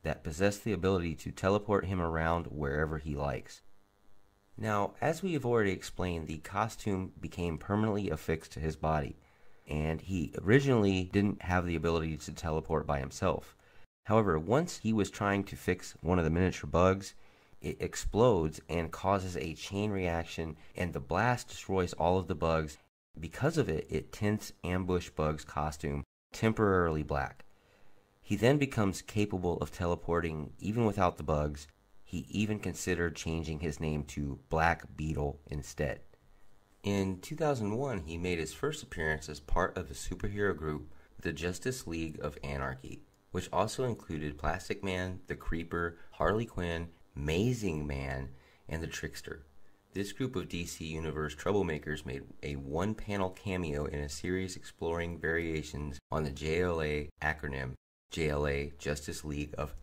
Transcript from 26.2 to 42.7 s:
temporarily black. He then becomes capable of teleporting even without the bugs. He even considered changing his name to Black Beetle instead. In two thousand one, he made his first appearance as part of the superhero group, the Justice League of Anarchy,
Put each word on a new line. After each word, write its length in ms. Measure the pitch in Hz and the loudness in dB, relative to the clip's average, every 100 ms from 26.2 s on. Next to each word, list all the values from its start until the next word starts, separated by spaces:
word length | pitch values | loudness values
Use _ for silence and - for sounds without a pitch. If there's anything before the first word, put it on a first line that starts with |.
| _ | _
temporarily 720 | - 113 110 104 92 87 78 | 0 2 4 6 6 6 2
black. 400 | 73 71 65 - - - _ - - - _ _ | 0 0 0 -6 -18 -20 _ -20 -20 -20 _ _
He 160 | - 101 | -4 4
then 220 | 113 147 | 6 6
becomes 420 | 135 120 98 90 | 4 2 2 0
capable 560 | - 107 104 92 87 85 | -2 0 0 2 0 0
of 160 | 80 | -2
teleporting 800 | - 87 85 - 85 82 78 73 - | 0 0 0 2 2 2 -2 -6 -4
even 260 | 95 113 113 | -2 4 4
without 320 | 101 90 - | 6 4 2
the 60 | |
bugs. 440 | 76 76 76 73 - - _ - - | 0 2 2 -2 -10 -20 _ -20 -8
He 200 | 87 - | -6 -4
even 300 | 95 104 104 | 0 0 0
considered 580 | 95 85 - 87 87 78 | -2 -4 0 2 0 0
changing 420 | - 82 82 78 | -2 -2 -2 -2
his 220 | 80 76 | -4 -2
name 240 | 80 76 71 | 0 -2 -2
to 340 | - 71 67 - | -4 -4 -4 -2
Black 460 | 80 82 85 - - | 2 4 2 -4 -6
Beetle 460 | 78 76 71 69 - | -2 0 -2 -4 -8
instead. 520 | 73 67 - 73 - - - - - - - _ - | -8 -6 -2 -2 -2 -10 -20 -20 -20 -20 -20 _ -6
In 360 | 101 101 95 92 | 0 2 2 -2
two 160 | - 151 | -6 -2
thousand 400 | 156 139 104 110 | 0 2 0 0
one, 280 | 139 104 76 | -2 -2 -4
he 120 | 85 | -4
made 220 | 90 87 | 0 0
his 140 | 78 | -2
first 300 | - 143 - | -2 -4 -4
appearance 440 | - - 78 76 - | -6 -2 0 0 -2
as 140 | 73 | -10
part 360 | - 85 90 - | 2 4 4 0
of 120 | 78 | -6
the 60 | 71 | -6
superhero 600 | - 90 107 101 101 80 | -6 -4 -2 0 0 0
group, 380 | 78 76 65 - - - | -2 -4 -6 -14 -18 -8
the 120 | 87 | -6
Justice 520 | 78 85 90 - - - | -2 -2 -2 -4 -4 -4
League 360 | 82 80 76 | -4 -4 -4
of 160 | 73 - | -6 -6
Anarchy, 600 | 69 69 67 | -6 -4 -4